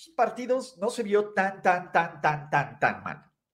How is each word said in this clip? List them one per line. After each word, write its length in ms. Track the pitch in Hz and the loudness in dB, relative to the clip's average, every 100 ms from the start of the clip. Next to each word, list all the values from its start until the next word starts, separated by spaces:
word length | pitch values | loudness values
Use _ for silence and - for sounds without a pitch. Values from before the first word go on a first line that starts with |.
| - - | -6 -2
partidos 600 | 214 233 247 254 - - | 0 -2 -2 -2 -4 -6
no 100 | 214 | -4
se 140 | 240 | -4
vio 260 | 202 208 208 | 0 0 2
tan, 320 | 202 196 190 | 0 -2 0
tan, 320 | 190 180 180 | 2 2 2
tan, 280 | 185 170 - | 0 0 0
tan, 280 | 156 147 - | 0 0 0
tan, 280 | 147 131 - | 0 0 0
tan 240 | 123 101 | 0 0
mal? 200 | 90 - _ _ _ | -8 -12 _ _ _